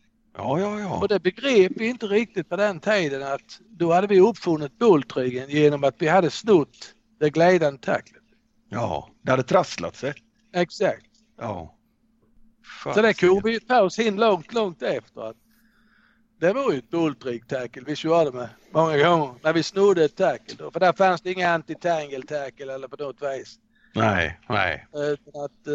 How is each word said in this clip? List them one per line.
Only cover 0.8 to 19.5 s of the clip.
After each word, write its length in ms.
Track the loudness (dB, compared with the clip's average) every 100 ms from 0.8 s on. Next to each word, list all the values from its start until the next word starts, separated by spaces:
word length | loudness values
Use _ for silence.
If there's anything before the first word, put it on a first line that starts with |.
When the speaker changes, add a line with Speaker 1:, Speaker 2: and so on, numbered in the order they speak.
| -8 -4
Speaker 2:
Och 80 | -2
det 120 | -2
begrep 520 | -2 -4 2 4 4 2
vi 120 | -6
inte 180 | -6 -2
riktigt 440 | -2 -2 -6 -6
på 60 | -2
den 240 | -2 -2
tiden 440 | -2 0 -2 -4
att 360 | -6 -8 -10 -20 _
då 240 | -4 2
hade 140 | 2 4
vi 120 | 6
uppfunnit 580 | 6 4 -2 -2 -4 0
bulltriggen 720 | 4 4 2 -4 -4 -6 -4
genom 340 | 2 2 2
att 120 | -2 0
vi 100 | 2
hade 220 | 2 2
snott 640 | -2 2 4 2 _ -20 _ _ _
det 100 | -2
glidande 500 | 4 4 4 2 -2
tacklet. 420 | -4 -4 -6 _ _ _ _ _ _
Speaker 1:
Ja, 400 | -6 -4 -6 -10 _
det 100 | -2
hade 120 | -2
trasslat 520 | 2 0 0 -6 -10 -8
sig. 180 | -10 -10 _ _ _
Speaker 2:
Exakt. 520 | -4 -4 -2 -4 -4 _ _ _ -14
Speaker 1:
Ja. 380 | -10 -10 -12 _ _ _ _ _ _ _ -20 _ -20 -12
Fan, 100 | -4
Speaker 2:
Så 80 | 2
det 120 | 2
kom 160 | 4 2 4
Speaker 1:
ser 60 |
Speaker 2:
vi 80 | 0
ju 60 | -4
på 160 | 0 2
oss 240 | 2 0
in 160 | -2 2
långt, 380 | 2 2 -2
långt 280 | -4 -4 -4
efter 400 | -6 -6 -8 -14 -14
att 60 | -14 _ _ _ _ _ _ _ _ _ _
det 140 | -2
var 180 | 0 -2
ju 60 | -2
ett 120 | -4
bulltrigg 580 | -2 -2 -2 -8 -8 -8
tackle 360 | -8 -8 -12 -10
vi 100 | -6
körde 360 | 0 2 2
med 180 | -2 -12 -16 _
många 260 | 0 2 2
gånger 360 | 4 2 0 -4
när 100 | -2